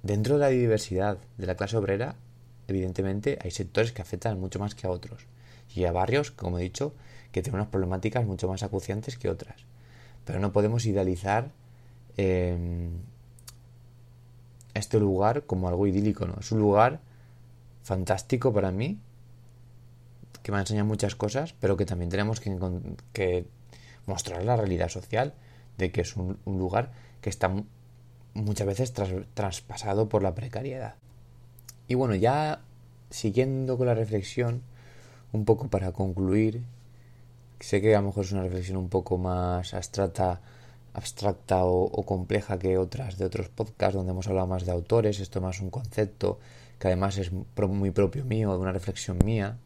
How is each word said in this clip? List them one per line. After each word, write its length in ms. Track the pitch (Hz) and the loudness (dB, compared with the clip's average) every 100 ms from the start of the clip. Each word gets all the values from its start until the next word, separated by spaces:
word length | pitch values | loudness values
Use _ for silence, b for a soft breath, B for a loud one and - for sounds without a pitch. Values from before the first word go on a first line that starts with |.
Dentro 340 | 95 104 110 147 | 0 2 4 4
de 40 | |
la 80 | 143 | 6
diversidad 680 | 127 120 107 - 92 101 95 - - | 4 4 4 2 0 0 -2 -8 -6
de 100 | 95 | -4
la 100 | 90 | -2
clase 200 | 101 117 | 0 0
obrera, 400 | 98 98 131 - - - - - - | 2 0 -2 -8 -18 -20 -20 -18 -4
evidentemente, 720 | 95 92 92 95 101 110 - | -2 0 0 -2 0 -2 -4
hay 80 | 90 | -6
sectores 420 | - 92 - 117 | -6 -2 0 0
que 80 | - | -2
afectan 400 | 90 90 113 95 | -8 -4 -4 -4
mucho 180 | 92 98 | -4 -4
más 160 | 101 | -6
que 120 | - 95 | -4 -4
a 40 | |
otros. 360 | 90 - - - B B B B | -4 -6 -16 -20 B B B B
Y 100 | - | 0
a 80 | 90 | 0
barrios, 380 | 87 98 135 147 | 2 2 0 -2
como 280 | - 90 87 | -6 -4 -2
he 40 | |
dicho, 320 | 90 - 143 - B B B | -4 -4 -6 -6 B B B
que 100 | 95 | -4
tienen 180 | 92 98 | -2 -4
unas 100 | 107 | -2
problemáticas 540 | 98 90 92 107 123 | 0 0 -2 0 0
mucho 240 | 110 90 92 | 0 -2 -2
más 140 | 92 | -2
acuciantes 560 | 98 101 - 104 113 120 | -4 -4 -4 -6 -6 -4
que 100 | 98 | -4
otras. 380 | 87 - - - B B B B B | -4 -8 -18 -20 B B B B B
Pero 160 | - 87 | -6 -2
no 120 | 101 | 2
podemos 340 | 101 104 117 117 | 4 4 2 2
idealizar, 640 | 98 92 90 98 107 139 - B B B B B - | 2 2 0 0 0 -2 -12 B B B B B 0
em, 760 | 95 92 90 87 87 87 85 85 - - - - - - - - - - - - - - - - - | 2 2 2 -2 -2 -4 -4 -8 -10 -18 -20 -20 -20 -20 -20 -20 -20 -20 -20 -20 -20 -20 -20 -20 -8
este 260 | 110 104 110 | -6 2 4
lugar 440 | 104 92 104 131 | 4 4 2 2
como 260 | - 92 90 | -2 -2 0
algo 180 | 87 101 | 2 2
idílico, 400 | 95 104 101 87 | 4 2 0 -4
¿no? 100 | - | -4
Es 100 | - | -2
un 100 | 110 | 2
lugar 400 | 104 101 120 156 B B B B B - - - | 6 6 6 2 B B B B B -20 -20 -20
fantástico 720 | - 95 90 95 - 127 131 | -4 -2 0 -2 0 2 2
para 160 | 104 95 | 2 0
mí, 280 | 92 135 208 - - - - - - - - - - - - - - | 0 -4 -6 -12 -20 -20 -20 -20 -20 -20 -20 -20 -20 -20 -20 -20 -12
que 80 | - | -4
me 60 | 101 | -2
ha 40 | |
enseñado 260 | 95 107 104 | 0 0 0
muchas 280 | 107 101 | 0 -2
cosas, 400 | - 104 123 160 - | 0 -2 -2 -4 -2
pero 160 | 95 95 | 0 2
que 80 | |
también 240 | 95 90 87 | 0 0 -2
tenemos 320 | 95 104 113 | 0 0 -2
que 80 | 101 | -4
encon-, 480 | 92 92 87 - - - | -2 -2 -4 -6 -12 -10
que 320 | - 92 90 87 - - B B B - | -2 0 0 -4 -16 -20 B B B -6
mostrar 360 | 92 - 87 | -6 -4 -2
la 140 | 104 117 | 2 2
realidad 320 | 101 87 87 | 2 0 -2
social 460 | 92 - 107 139 - B B B - | -4 -4 -2 -2 -6 B B B -2
de 160 | 92 | 0
que 80 | - | 0
es 160 | 85 - | -2 -2
un, 220 | 90 101 | -4 -4
un 140 | - 95 | -4 0
lugar 340 | 92 98 131 B B B | 2 0 -2 B B B
que 100 | 104 | -6
está 180 | - 92 | 0 0
mu-, 180 | 95 214 - - - - - - | 0 -6 -14 -20 -20 -20 -20 -12
muchas 340 | 110 104 101 101 | -4 -2 0 -2
veces 280 | 101 127 | 0 -2
tras-, 320 | - 98 92 - | -2 -2 -2 -6
traspasado 760 | - 98 90 - - 110 98 110 | -4 -4 -4 -10 -8 0 2 2
por 140 | 107 | 2
la 120 | 95 | 2
precariedad. 600 | 92 120 113 135 131 110 - - - - - - - - - - | -2 -8 -6 -6 -8 -10 -12 -20 -20 -20 -20 -20 -20 -20 -20 -2
Y 80 | |
bueno, 200 | 123 131 | 2 4
ya 480 | 98 113 143 156 151 - - - - - | 4 4 4 0 -4 -10 -20 -20 -20 -16
siguiendo 680 | - 110 101 131 131 131 123 | -4 0 2 2 0 0 2
con 100 | 123 | 2
la 80 | |
reflexión, 680 | 113 107 107 92 - 120 120 - B B B B B B | 2 2 -2 -2 -2 -2 -2 -8 B B B B B B
un 120 | 107 | 0
poco 240 | 104 113 135 | 4 2 2
para 240 | 98 92 | 0 0
concluir, 720 | 90 95 90 92 104 110 117 120 B B B B B B - - - | 0 -2 0 2 4 2 0 -10 B B B B B B -20 -20 -18
sé 200 | - 104 | 0 4
que 140 | 107 | 6
a 60 | 104 | 6
lo 60 | 98 | 4
mejor 180 | 101 | -2
es 80 | 92 | -2
una 100 | 98 | -2
reflexión 360 | 92 92 90 95 | -2 -4 -4 -4
un 100 | 92 | 0
poco 300 | 95 - 90 | -2 0 0
más 560 | 90 90 90 90 90 | 0 0 0 -2 -4
abstracta, 680 | 95 92 - 98 - 92 87 B B B B - | -8 -6 -2 -2 2 0 0 B B B B -12
abstracta 720 | - - - - 92 - 92 | -10 -10 -2 -2 -2 0 2
o, 200 | 90 90 | 4 4
o 200 | 95 - | 2 0
compleja 540 | - 95 92 104 - 92 | -2 -2 0 -2 0 -2
que 200 | 92 92 | 2 2
otras 380 | 92 - 127 92 | 0 -4 -8 -4
de 100 | 95 | -4
otros 220 | 104 95 | -4 -8
podcasts 460 | - - - 95 | -6 -8 0 0
donde 160 | 95 92 | 2 -2
hemos 160 | 92 95 | -2 0
hablado 220 | 95 92 | 0 0
más 180 | 92 90 | -2 0
de 60 | |
autores, 480 | 87 85 117 107 98 | -2 2 4 4 0
esto 200 | 92 95 | -4 -4
más 200 | 92 92 | -4 -4
un 100 | 92 | -6
concepto 720 | 127 120 - 104 - 95 95 B B B B | -6 -6 -2 -2 0 -2 -2 B B B B
que 80 | 95 | 0
además 280 | 90 98 98 | 2 0 -2
es 120 | 90 92 - | -4 -6 -6
pro-, 140 | - 101 | -2 0
muy 240 | 98 98 | 2 2
propio 320 | 92 98 139 | 4 2 2
mío, 340 | 127 110 107 92 | -2 0 2 0
una 140 | 95 | 0
reflexión 460 | 92 92 - - 90 | -2 -4 -6 -6 2
mía. 340 | 98 113 101 120 | 2 2 -2 -8